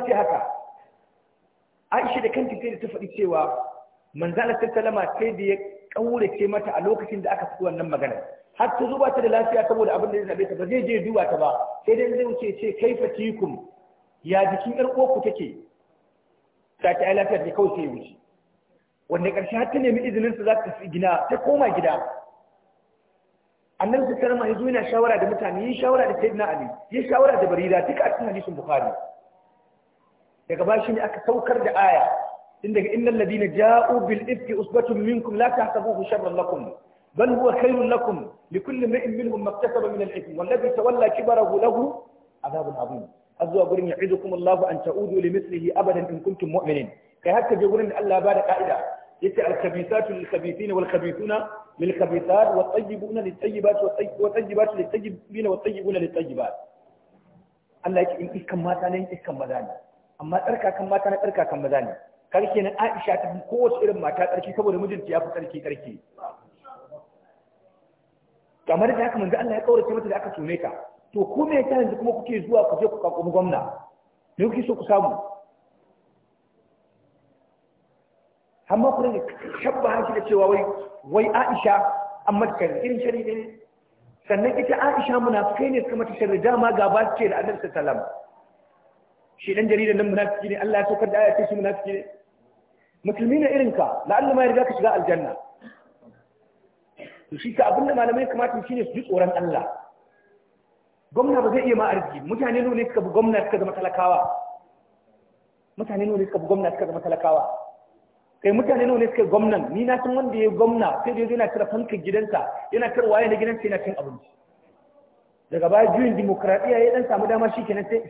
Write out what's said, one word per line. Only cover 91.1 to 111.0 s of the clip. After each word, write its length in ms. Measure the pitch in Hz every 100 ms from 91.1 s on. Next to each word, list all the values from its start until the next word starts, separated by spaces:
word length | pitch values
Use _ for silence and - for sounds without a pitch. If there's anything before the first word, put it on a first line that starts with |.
da 80 | 208
aya 160 | 208 208
ce 100 | 208
shi 60 | 208
munafiki 360 | 196 202 196
ne. 120 | 196 - - _ _ _ _ _ _ _ _
Musulmi 360 | 196 208 233 294
ne 80 | 277
irin 200 | 277 247
ka. 300 | 175 143 - -
La'alla 260 | 202 269
ma 100 | 262 247
ya 60 |
riga 140 | 233 254
ka 80 | -
shiga 140 | 214
aljanna. 420 | 196 180 165 147 - - - - - _ _ 233 _ _ _ _ _ _ _ _ - - - -
To 80 | 147
shi 160 | 240
ka 120 | - 220
abinda 260 | 247 277
malamai 340 | 262 233 240 262
kamata 340 | 233 240 233 -
shi 80 | 247
ne 80 | 202
su 80 |
ji 100 | -
tsoron 280 | - 185 180 180
Allah. 300 | 170 147 - - - _ _ _ _ _ _ _ _ _ _ _ _
Gwamna 280 | 170 269 254
ba 80 | 226
zai 140 | 254 254
iya 80 | 220
ma 140 | 214
arziki. 300 | 185 - 143 143
Mutane 360 | 226 254 233
nawa 140 | 247 233
ne 100 | 233
suka 140 | 220
bi 80 | 185
gwamna 340 | 180 226 214 -
suka 120 | 190
zama 120 | 190
talakawa? 460 | 180 185 185 180 180 180 - - - _ _ _ _ _ _ _ _ _ _ _ -
Mutane 280 | 220 202 208
nawa 120 | 202
ne 80 | 190
suka 140 | 190
bi 60 | -
gwamna 240 | 196 180
suka 140 | - -
zama 140 | 170
talakawa? 420 | 175 165 165 156 160 127 - - _ _ _ _ _ _
Kai 100 | 196
mutane 340 | 214 254 254 247
nawa 120 | 240
ne 80 | 226
suka 140 | -
yi 60 | 196
gwamnan? 400 | 202 220 202 139
Ni 100 | 175
na 140 | 240 247
san 120 | 247 254
wanda 200 | 254 220
ya 60 | 220
yi 80 | 180
gwamna 460 | 226 233 190 -